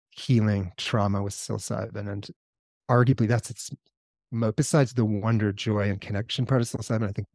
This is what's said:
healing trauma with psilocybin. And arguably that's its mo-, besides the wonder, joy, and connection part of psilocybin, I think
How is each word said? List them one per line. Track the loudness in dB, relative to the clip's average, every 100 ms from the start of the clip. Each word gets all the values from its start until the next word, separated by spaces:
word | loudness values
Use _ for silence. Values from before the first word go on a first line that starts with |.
| _
healing | -8 2 4 4 2 -2 -6
trauma | -2 0 2 0
with | -2
psilocybin. | -6 -8 -8 -6 -6 -6 -8 -8
And | -8 -10 -16 _ _ _ _ 2
arguably | 4 6 4 4
that's | 2 -2
its | -12 -14 -14 _ _ _ _ -8
mo-, | -2 -2
besides | 0 2 4 4
the | 2
wonder, | 0 2 2 2 2
joy, | 0 -2 0 0
and | -2
connection | -4 -6 -4 -4 2
part | 2
of | 0
psilocybin, | -4 -4 -2 -2
I |
think | -6 -8